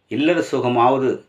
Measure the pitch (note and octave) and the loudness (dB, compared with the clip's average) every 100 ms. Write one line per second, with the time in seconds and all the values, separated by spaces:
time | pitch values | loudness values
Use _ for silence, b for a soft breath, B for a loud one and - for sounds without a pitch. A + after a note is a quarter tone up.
0 | _ A#2 D#3 E3+ - C3+ B2 A#2+ A#2+ C3+ | _ -2 0 0 -2 -2 -2 2 2 2
1 | C3 - | 0 -4